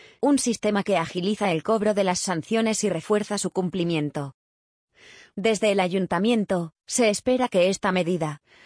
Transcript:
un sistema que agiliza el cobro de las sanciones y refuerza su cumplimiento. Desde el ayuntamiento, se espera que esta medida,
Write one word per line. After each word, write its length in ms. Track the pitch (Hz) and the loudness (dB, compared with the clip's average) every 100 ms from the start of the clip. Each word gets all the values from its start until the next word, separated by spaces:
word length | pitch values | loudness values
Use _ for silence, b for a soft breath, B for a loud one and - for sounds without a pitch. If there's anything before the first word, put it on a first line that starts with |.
| B B | B B
un 180 | 269 277 | 2 2
sistema 440 | 247 220 214 208 | 0 -2 0 -2
que 140 | 196 185 | 0 0
agiliza 540 | 165 180 185 214 202 | -2 -4 -2 0 0
el 120 | 160 | -2
cobro 300 | - 220 208 | 0 0 2
de 100 | 208 | 2
las 160 | 190 180 | 0 0
sanciones 640 | - 170 - 226 226 214 | -2 -4 -2 0 0 0
y 60 | 208 | -2
refuerza 480 | 165 - 208 208 202 | -2 0 0 0 -4
su 140 | 180 | -4
cumplimiento. 840 | - 180 185 170 165 147 147 139 - _ _ _ _ _ B B B B - | -2 -2 -2 -2 0 -2 -4 -8 -12 _ _ _ _ _ B B B B -4
Desde 360 | 208 202 214 | 0 2 2
el 80 | 196 | 2
ayuntamiento, 920 | 180 190 180 175 214 233 196 185 165 _ - | 2 0 0 0 2 2 0 -2 -4 _ -6
se 240 | - 226 | 0 2
espera 400 | 202 - 254 254 | 2 0 0 2
que 200 | 190 180 | 2 2
esta 220 | 285 202 | 2 0
medida, 500 | 185 170 180 156 147 b b | 0 0 0 -2 -6 b b